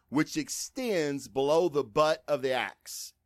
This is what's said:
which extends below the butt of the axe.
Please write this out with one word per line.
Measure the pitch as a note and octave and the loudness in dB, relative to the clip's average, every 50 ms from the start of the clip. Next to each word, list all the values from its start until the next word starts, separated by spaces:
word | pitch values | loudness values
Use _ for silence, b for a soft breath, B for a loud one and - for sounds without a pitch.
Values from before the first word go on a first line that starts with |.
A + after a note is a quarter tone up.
| _ _ | _ _
which | A2+ D3 D3+ - - D#3 | 0 0 0 0 -2 -6
extends | C#3+ - - - - - - C4+ B3+ A#3 G3+ E3+ D3+ C#3+ C#3+ C#3 B2 A2+ | -6 -6 -8 -10 -10 -10 -8 -6 -4 -2 0 0 0 -2 -2 -6 -8 -4
below | G2+ C3+ C#3 C#3+ D#3 E3 F3+ E3+ | -2 0 2 4 4 4 4 2
the | C#3 C#3+ - | 2 0 -2
butt | A2 G2+ D3+ D3+ D#3 E3 - - | 0 2 2 4 4 2 0 -2
of | - D3 C3+ | -4 -2 -2
the | B2+ C3 | 0 0
axe. | B2+ B2 A2 F#2+ - _ - - - - - - - _ _ | 0 0 -2 -4 -8 _ -16 -16 -14 -14 -14 -16 -18 _ _